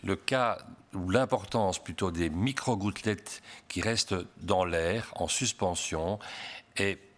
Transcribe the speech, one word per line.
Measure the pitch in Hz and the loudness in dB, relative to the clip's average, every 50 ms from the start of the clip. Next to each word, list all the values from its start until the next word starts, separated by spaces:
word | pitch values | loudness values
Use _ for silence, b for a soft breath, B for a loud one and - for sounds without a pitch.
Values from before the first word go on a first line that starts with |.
| - | 0
Le | 95 98 | 0 -2
cas | 98 - - 139 131 127 117 101 - - - - - - _ - | -2 0 0 2 2 2 2 0 -2 -6 -16 -20 -20 -20 _ -8
ou | 101 90 92 | -6 -2 4
l'importance | 92 120 131 - - - - - - 120 107 95 90 - - | 4 4 4 4 2 -2 -2 0 2 2 2 4 2 0 -6
plutôt | - 87 - 101 92 | -8 -4 -2 0 0
des | 85 85 85 82 | 2 2 2 2
micro-gouttelettes | 78 85 101 131 135 - - - 123 104 95 104 98 - - 110 104 95 - - - - B B B B B _ | 2 2 0 0 0 0 0 0 0 2 0 -2 -2 0 0 -2 -2 -2 -4 -12 -12 -12 B B B B B _
qui | - 90 | -4 -2
restent | 85 107 117 110 - - 101 90 87 - - - | 0 0 2 0 0 0 0 -2 -2 -6 -12 -12
dans | - 87 101 92 92 | 0 2 4 4 4
l'air | 90 85 85 82 85 95 117 110 - - | 4 2 2 2 2 2 0 -2 -4 -4
en | - 87 78 | -4 -2 0
suspension | - - 131 117 - - - 92 87 - - - - 80 80 90 101 104 B B B B B B B B B B - | 0 0 0 -2 0 0 0 0 0 0 -4 -4 -2 -2 0 -2 -2 -4 B B B B B B B B B B -2
est | - 196 - 95 - - - - | 0 0 0 0 -4 -8 -20 -20